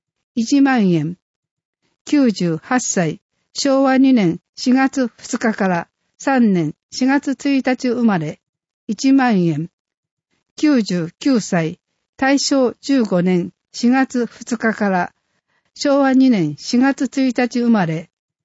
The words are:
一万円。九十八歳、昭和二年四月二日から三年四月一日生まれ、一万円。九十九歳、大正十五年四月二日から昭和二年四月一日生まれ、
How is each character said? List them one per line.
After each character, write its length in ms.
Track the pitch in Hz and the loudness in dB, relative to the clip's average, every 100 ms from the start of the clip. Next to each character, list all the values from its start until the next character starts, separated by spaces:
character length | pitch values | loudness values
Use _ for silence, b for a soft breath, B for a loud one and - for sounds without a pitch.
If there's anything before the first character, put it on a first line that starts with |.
| _ _ _ | _ _ _
一 260 | 240 226 285 | -6 0 2
万 300 | 277 247 190 | 2 2 2
円。 260 | 165 151 180 _ _ _ _ _ _ _ _ | 0 -2 -8 _ _ _ _ _ _ _ _
九 260 | - 294 247 | -2 2 2
十 280 | 190 175 160 | 0 -2 -4
八 200 | - 254 | -4 -4
歳、 440 | - 196 160 180 _ _ _ | -2 -4 -4 -6 _ _ _
昭 280 | - 277 269 | -4 0 2
和 140 | 269 262 | 2 4
二 160 | 269 | 4
年 260 | 247 170 175 _ | 4 2 -2 _
四 180 | - 254 | -6 0
月 360 | 262 269 269 240 | 2 2 0 -4
二 300 | - - 247 | -6 -10 -4
日 140 | 226 | -4
か 160 | 208 190 | -2 -2
ら 200 | 170 - _ _ - | -2 -6 _ _ -8
三 360 | 285 262 220 | -2 2 2
年 200 | 180 151 - _ | 2 -2 -6 _
四 160 | - 254 | -4 0
月 260 | 285 285 | 0 -2
一 300 | 254 285 269 | -4 -2 -2
日 260 | 254 247 247 | -2 -2 -2
生 160 | 247 | 0
ま 140 | 226 180 | 0 0
れ、 220 | 151 - _ _ _ _ - | -4 -10 _ _ _ _ -10
一 260 | 202 269 | -2 2
万 320 | 269 247 190 | 4 4 2
円。 260 | 170 151 170 _ _ _ _ _ _ _ _ - | 2 -2 -6 _ _ _ _ _ _ _ _ -4
九 260 | 302 262 | 0 0
十 280 | 190 180 165 - | 0 -4 -6 -4
九 220 | 285 240 | -2 0
歳、 380 | - 175 160 180 _ _ _ - | 0 -2 -2 -6 _ _ _ -4
大 220 | 269 277 | 0 0
正 360 | - 269 247 - | 0 0 0 -2
十 220 | - 269 | -2 0
五 180 | 214 180 | 0 0
年 320 | 180 180 180 - _ | 2 0 -2 -10 _
四 180 | - 240 | -2 0
月 340 | 262 262 247 | 2 0 -4
二 320 | 226 - - 226 | -6 -10 -10 -4
日 160 | 226 | -4
か 160 | 202 202 | -2 -2
ら 260 | 180 175 _ _ _ _ _ _ | -2 -4 _ _ _ _ _ _
昭 260 | - 294 277 | -6 0 2
和 140 | 269 | 4
二 160 | 262 262 | 4 4
年 260 | 208 151 143 | 2 0 -6
四 220 | - 240 | -4 0
月 260 | 269 277 254 | 0 0 -4
一 260 | 269 262 | -2 -2
日 280 | 240 247 240 | -2 -4 -2
生 80 | 240 | 0
ま 160 | 220 | 0
れ、 260 | 165 160 170 _ _ _ | 0 -4 -10 _ _ _